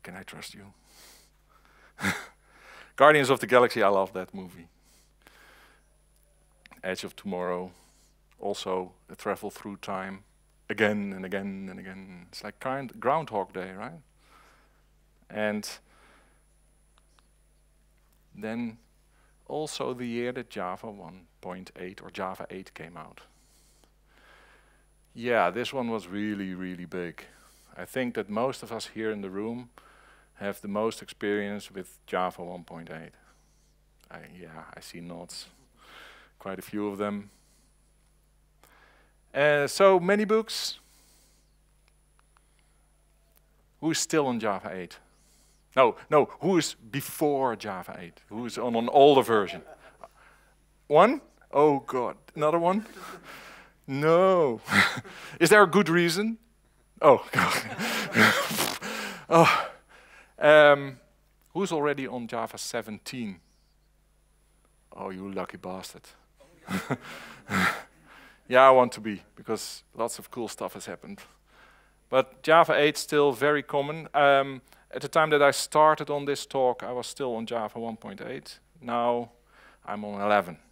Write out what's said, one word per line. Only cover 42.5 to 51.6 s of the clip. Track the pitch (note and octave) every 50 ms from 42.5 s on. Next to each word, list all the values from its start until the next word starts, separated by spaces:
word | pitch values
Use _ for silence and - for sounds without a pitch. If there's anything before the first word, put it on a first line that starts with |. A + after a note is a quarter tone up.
| _ _ _ _ _ _ _ _ _ _ _ _ _ _ _ _ _ _ _ _ _ _ _ _ _ _
Who's | - D#3 D#3 -
still | - - - D#3+ D3 C3+
on | B2 A#2
Java | G#2 A2 G2+ F#2+ - A2 -
eight? | F#2+ F2+ E2 - - _ _ _ _ _ _ _ _ _ _ _ _ _ _ _
No, | C3 C3 A#2 G#2 - - _
no, | D3+ D3+ B2+ - - -
who | - E3 G3 E3+
is | D3 - -
before | _ - A2+ G2+ C#3 - - - - D#3+ D3 C#3+ C3+ C3+ C3 A2+
Java | G2+ - G#2+ G2 F#2 F2 - F#2+ -
eight? | F2+ E2+ D#2+ - _ _
Who | G2+ G#2+ B2
is | A#2 - -
on | A2 B2 A#2
an | A#2 A#2 A#2
older | - D3 C#3 D3 D3 C3+ A#2+
version? | G#2+ A#2 G#2+ G2+ F2+ E2+ E2 - - - _ - - _ _ - - _ _ _ - _ _ _ _ _ _ _ _ _ _ _ _
One? | C#3+ D#3 F3+ A3+ C#4+ D4 - - _ _ _ _
Oh | - C3+